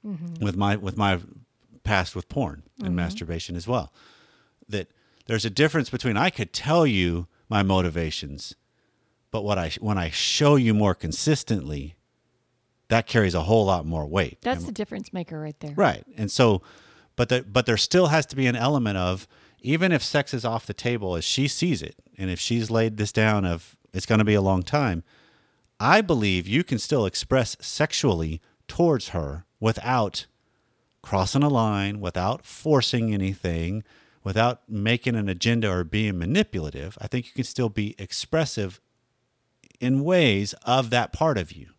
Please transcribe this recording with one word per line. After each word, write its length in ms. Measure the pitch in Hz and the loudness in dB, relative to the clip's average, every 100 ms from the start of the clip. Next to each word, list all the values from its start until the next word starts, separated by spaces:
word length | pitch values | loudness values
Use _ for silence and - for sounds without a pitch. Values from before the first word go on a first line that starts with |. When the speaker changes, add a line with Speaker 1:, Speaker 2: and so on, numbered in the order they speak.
Speaker 1:
Mm-hmm. 400 | 208 180 170 165 | -8 -10 -10 -6
Speaker 2:
with 120 | 104 92 | -4 0
my, 180 | 101 | 0
with 220 | 104 98 98 | 0 -4 -2
my 240 | 101 92 80 - _ _ _ - | 0 0 -4 -20 _ _ _ -10
past 320 | - 101 92 - | 0 0 0 -8
with 120 | - | -8
porn 360 | - 101 73 - - | -4 -4 -6 -18 -10
and 100 | 139 | -4
Speaker 1:
Mm-hmm. 80 | 87 | -2
Speaker 2:
masturbation 580 | 87 202 82 85 - | -2 -6 -8 -8 -6
as 140 | 87 92 | -10 -4
well. 240 | 123 69 _ - _ _ _ _ _ - | -4 -4 _ -20 _ _ _ _ _ -8
That 220 | 101 90 _ _ _ - | -8 -8 _ _ _ -4
there's 180 | 113 | -2
a 60 | 110 | -2
difference 400 | 95 151 160 123 | 2 2 2 -2
between, 260 | 127 131 104 | -4 -2 2
I 120 | 175 | 0
could 240 | - - | 0 -6
tell 320 | - - 170 156 | -6 2 4 4
you 420 | 98 87 85 87 _ _ | 4 2 0 -6 _ _
my 140 | 107 | 0
motivations, 960 | 98 95 90 80 80 - 71 71 - - _ _ _ _ _ _ _ | 4 4 2 -2 -4 -6 -10 -12 -14 -18 _ _ _ _ _ _ _
but 140 | 110 | -4
what 140 | 104 98 | 0 0
I, 120 | 80 - | 0 -4
when 180 | 107 98 | -2 0
I 120 | 82 | -2
show 460 | - - - 147 147 | -2 -2 2 6 6
you 180 | 117 | 6
more 220 | 107 104 90 | 6 4 2
consistently, 1000 | 80 - - 147 - 107 69 73 69 - _ _ _ _ _ _ _ _ _ | -2 -2 0 0 0 -4 -4 -8 -10 -16 _ _ _ _ _ _ _ _ _
that 180 | 113 - | 0 2
carries 260 | 117 98 | 2 2
a 100 | 85 | 2
whole 200 | 82 113 | 2 4
lot 220 | 98 90 78 | 4 2 0
more 180 | 82 | -4
weight. 340 | 73 92 71 - | -2 -2 -2 -4
Speaker 1:
That's 160 | 240 85 | -6 -6
Speaker 2:
And 80 | 285 | -8
Speaker 1:
the 40 | |
difference 400 | 214 208 196 - | -10 -10 -10 -10
maker 260 | 185 170 156 | -10 -10 -10
right 180 | 156 147 | -12 -12
there. 140 | 151 147 | -10 0
Speaker 2:
Right. 280 | 139 - - - | 0 0 -10 -6
And 160 | 104 | -4
so, 300 | - 120 95 - - - _ _ | 4 4 4 0 -20 -20 _ _
but 140 | - 123 | -4 0
the, 140 | 123 | 0
but 220 | 104 101 123 | 0 0 2
there 100 | 110 | 0
still 320 | - 175 113 | 2 4 4
has 180 | 156 - | 2 0
to 80 | 135 | -2
be 100 | 131 | 0
an 80 | 120 | 2
element 420 | 123 147 110 95 | 0 2 0 0
of, 300 | 90 95 - _ _ _ | 0 -2 -8 _ _ _
even 320 | 120 160 185 | -4 0 2
if 100 | 156 | 0
sex 320 | - 147 139 | 0 -2 -2
is 100 | 131 | -4
off 220 | 117 113 - | -4 -4 -6
the 80 | |
table 400 | 104 120 120 98 | -6 -4 -2 -2
as 80 | 85 | -2
she 220 | - - 139 | -2 0 0
sees 340 | - 175 104 | 0 -2 -2
it, 140 | 76 - _ - | -6 -16 _ -8
and 100 | 95 | -6
if 120 | 87 | -4
she's 320 | - 117 110 | -2 -2 0
laid 240 | 113 113 107 | 2 2 0
this 160 | 104 | -2
down 320 | - 110 104 | 2 2 2
of, 320 | 92 85 - _ _ | 0 -2 -6 _ _
"It's 100 | 92 - | -10 0
gonna 180 | 110 | 2
be 100 | 107 | 4
a 60 | 104 | 4
long 240 | 95 92 | 4 2
time," 400 | 92 147 131 85 - _ _ _ _ _ _ _ | 2 0 0 -2 -6 _ _ _ _ _ _ _
I 220 | 120 196 | 4 4
believe 480 | 196 139 104 92 90 | 4 2 4 2 2
you 160 | 123 | -2
can 160 | - 120 | 0 -4
still 260 | - 143 101 | 0 0 2
express 500 | - - 131 113 - | -2 0 0 0 -6
sexually 800 | - - 135 - 135 87 80 80 _ _ - | -10 -2 -2 2 2 2 -2 -6 _ _ -14
towards 440 | - 170 135 - | 0 2 2 -2
her 340 | 90 73 76 - _ | -6 -6 -8 -14 _
without 680 | 110 110 117 127 104 - - _ _ _ _ _ _ _ | -2 -2 0 0 0 -4 -12 _ _ _ _ _ _ _
crossing 440 | - 98 95 139 | -4 0 2 2
a 40 | 147 | 4
line, 520 | 135 110 104 98 104 | 4 2 0 -2 -4
without 440 | 95 90 92 127 | -4 -2 -2 -2
forcing 720 | - - 160 143 123 120 113 | -8 -8 2 2 4 0 0
anything, 720 | 101 95 98 90 82 85 107 - _ _ _ | 0 -2 -2 -2 -2 -2 -4 -10 _ _ _
without 440 | 98 95 120 120 _ | -4 2 2 0 _
making 460 | 107 107 120 - | -4 0 0 0
an 140 | 117 101 | -2 -2
agenda 420 | 90 117 117 110 | -2 0 2 2
or 140 | 90 | 0
being 340 | 82 107 107 90 | 0 -2 -2 -2
manipulative. 800 | 85 165 - 95 76 69 80 - | 0 0 0 -4 -6 -8 -12 -10
I 60 | - | -6
think 200 | 127 117 | -6 -6
you 60 | |
can 120 | - | -8
still 240 | 120 - 117 | -6 -2 -2
be 260 | 101 104 - | -2 -4 -6
expressive 840 | 98 - - 160 160 - 98 90 _ _ _ _ _ _ _ _ _ _ | -10 -10 -2 -2 -2 -2 -6 -6 _ _ _ _ _ _ _ _ _ _
in 220 | 123 135 | 0 0
ways 500 | 147 185 147 98 101 - | 2 4 4 2 -2 -6
of 260 | - 131 120 | 0 0 2
that 220 | 120 113 | 0 -2
part 260 | - 160 120 | 0 0 0
of 140 | 85 | -4
you. 160 | - - | -10 -20